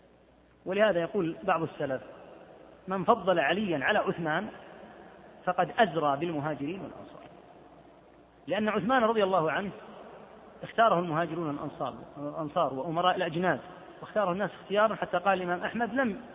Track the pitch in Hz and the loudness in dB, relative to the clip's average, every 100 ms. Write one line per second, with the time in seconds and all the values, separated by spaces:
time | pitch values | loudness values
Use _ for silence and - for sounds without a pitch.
0 | _ _ _ _ _ _ 170 190 214 170 | _ _ _ _ _ _ -4 2 4 2
1 | 165 208 165 - 196 165 160 - 143 127 | 0 -2 -2 -2 -2 0 -2 -4 -4 -6
2 | - - - - - - - - - 190 | -8 -20 -20 -20 -20 -20 -20 -14 -6 0
3 | 180 233 180 170 143 180 208 151 135 208 | 4 4 4 4 4 2 0 0 2 2
4 | 190 165 165 160 214 - - - - - | 2 -2 -2 -2 -4 -10 -18 -20 -20 -20
5 | - - - - - 180 170 - 214 156 | -20 -20 -20 -8 -2 0 2 4 2 4
6 | 147 139 175 151 147 139 139 190 143 - | 2 2 -2 -2 -4 -4 -6 -8 -10 -14
7 | 95 - - - - - - - - - | -18 -20 -20 -20 -20 -20 -20 -20 -20 -20
8 | - - - - - 185 214 208 180 269 | -20 -20 -20 -14 -4 -2 0 0 2 4
9 | 220 226 190 185 156 147 196 - - - | 4 4 4 4 2 0 -4 -8 -16 -18
10 | - - - - - - - - 226 175 | -18 -20 -20 -20 -20 -16 -4 4 6 4
11 | 175 156 175 165 160 143 151 - 135 113 | 2 0 -2 -2 -4 -4 -6 -6 -8 -8
12 | - 147 143 156 151 180 151 131 170 160 | -14 -12 -10 -8 -4 0 0 -2 -4 0
13 | 180 180 170 160 185 131 - - - - | 2 2 0 0 2 2 -2 -16 -18 -18
14 | - 214 190 180 190 - - 196 214 196 | -4 0 0 0 -2 -6 -2 2 2 2
15 | 175 180 196 190 180 175 196 220 233 240 | -2 0 2 2 0 -2 -2 -2 -2 0
16 | 254 185 - | 0 -2 -10